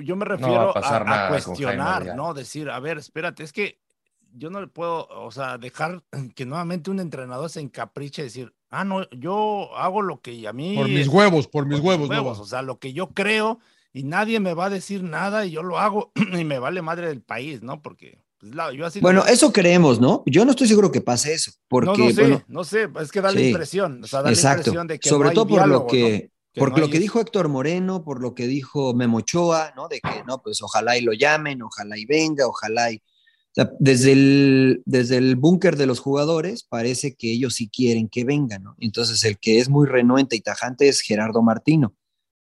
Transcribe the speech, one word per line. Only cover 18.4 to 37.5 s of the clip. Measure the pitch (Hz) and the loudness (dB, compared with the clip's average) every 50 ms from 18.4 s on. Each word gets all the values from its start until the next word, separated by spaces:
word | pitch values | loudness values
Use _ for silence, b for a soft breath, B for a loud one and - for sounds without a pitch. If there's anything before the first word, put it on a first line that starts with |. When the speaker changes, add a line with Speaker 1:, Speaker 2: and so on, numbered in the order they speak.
| - 104 123 | -20 -16 -10
Speaker 1:
la, | 156 165 156 127 | -10 -8 -8 -8
yo | 139 160 | -8 -8
así | 170 160 202 | -8 -4 2
lo | - 180 185 | 4 6 6
Speaker 4:
Bueno, | 190 - | 6 6
Speaker 1:
veo. | |
Speaker 4:
eso | - 247 233 - 285 208 | 6 6 6 6 4 4
creemos, | - 180 175 175 180 175 147 123 107 | 4 4 6 6 6 6 6 6 6
¿no? | 123 131 202 294 - | 4 4 2 2 0
Yo | 156 127 165 220 | 2 4 4 6
no | 277 262 | 4 4
estoy | 247 269 214 | 4 4 4
seguro | 220 208 208 175 139 | 6 6 6 4 2
que | 123 | 0
pase | - - 123 120 - 147 160 | -2 -2 -2 -2 -2 -2 -2
eso, | 156 - - - _ _ - | -4 -4 -8 -8 _ _ 0
porque, | 127 127 120 | 0 2 2
Speaker 1:
No, | - 196 202 | 2 2 4
no | - 120 | 4 4
sé, | 113 - | 6 6
Speaker 4:
bueno, | - - 139 - - - | 6 4 4 2 -2 -8
Speaker 1:
no | 120 151 180 | -10 -10 -8
sé, | 147 196 214 220 185 - 151 | -4 -2 -2 -2 -4 -6 -10
es | 156 147 - | -10 -6 -4
que | 202 | -2
da | 190 196 196 | 0 0 2
la | 190 | 2
Speaker 4:
sí. | |
Speaker 1:
impresión, | - 131 123 175 156 139 - 190 202 170 135 120 104 | 2 2 2 0 -4 -6 -4 -4 -4 -4 -4 -8 -12
o | |
sea, | 110 - 139 - | -6 -4 -2 0
da | - - | 2 2
la | - | 4
Speaker 4:
Exacto. | |
Speaker 1:
impresión | - - 143 170 156 - - 170 170 | 4 4 2 2 0 -2 -2 -2 -4
de | 165 160 143 | -6 -8 -6
que | - - | -2 0
Speaker 4:
Sobre | 156 | 2
Speaker 1:
no | 143 143 147 | 4 4 4
hay | 170 | 4
Speaker 4:
todo | 202 226 196 | 4 2 4
por | 208 190 160 | 4 4 6
lo | - 139 127 123 | 6 4 2 2
Speaker 1:
diálogo, | |
Speaker 4:
que, | 120 127 127 | 2 2 2
Speaker 1:
¿no? | 120 113 107 98 - - _ _ _ _ - | 4 2 2 0 -4 -8 _ _ _ _ -2
Que | - | 0
Speaker 4:
por | 135 135 | 0 2
Speaker 1:
no | 127 151 | 4 2
Speaker 4:
lo | 156 147 | 2 2
Speaker 1:
hay | |
Speaker 4:
que | 147 160 | 2 0
Speaker 1:
eso. | 190 | 0
Speaker 4:
dijo | 208 - 233 | 0 0 -2
Héctor | 220 - - 202 175 156 | -2 0 -2 -2 0 0
Moreno, | 143 131 131 151 170 180 185 185 190 185 160 | -2 -2 -2 -2 -2 -2 -2 -4 -4 -6 -6
por | 156 139 120 127 | -8 -8 -8 -8
lo | 123 123 | -8 -8
que | - 123 | -6 -6
dijo | 120 135 143 135 - - 147 135 131 120 | -4 -4 -4 -6 -6 -6 -4 -2 -2 0
Memo | 120 127 117 113 113 | 0 2 2 2 0
Ochoa, | 104 - - 170 175 170 165 160 156 151 143 | 0 -2 0 0 2 2 2 0 -2 -4 -8
¿no? | 127 143 175 | -14 -12 -10
De | - 127 | -10 -8
que, | - - - 107 104 | -8 -8 -8 -8 -8
no, | 120 131 127 - | -10 -10 -10 -8
pues, | 107 107 - 107 | -8 -8 -8 -6
ojalá | 101 - 110 107 117 123 | -4 -4 -2 0 0 0
y | 123 120 | 0 2
lo | 117 110 | 0 0
llamen, | 107 131 147 151 156 151 147 139 127 117 | 2 2 2 2 2 0 -4 -8 -8 -10
ojalá | 107 - - 104 104 107 107 | -14 -14 -14 -12 -12 -10 -10
y | 107 | -4
venga, | 113 143 156 160 160 156 139 135 | -2 0 0 0 0 0 0 0
ojalá | 117 - - - 107 110 117 120 117 113 | -2 -2 -4 -6 -4 -2 -2 -2 -2 -4
y, | |
o | 107 _ _ _ _ _ _ _ _ _ _ - | -6 _ _ _ _ _ _ _ _ _ _ -2
sea, | - 131 - - - | -2 -2 -2 0 2
desde | - 135 135 123 123 135 135 | 4 4 6 6 6 6 6
el, | 135 139 139 139 139 139 139 135 131 131 131 127 - - | 8 8 6 6 6 6 6 6 6 6 4 2 0 -2
desde | - 131 127 123 120 131 123 | -2 0 0 2 2 2 2
el | 127 131 131 | 2 2 2
búnker | 127 131 160 180 180 185 180 160 | 4 4 4 4 4 4 2 2
de | 143 143 | 2 0
los | 131 123 113 | 0 0 -2
jugadores | - 139 139 143 147 151 165 160 160 180 226 226 - | -2 -2 -2 0 0 0 0 -2 -2 -4 -8 -10 -12
parece | - - 117 113 123 127 120 - 143 131 | -8 -6 -4 -2 -2 -2 -4 -6 -8 -8
que | _ - 113 113 | _ -4 -4 -2
ellos | 120 131 123 | -2 -2 -2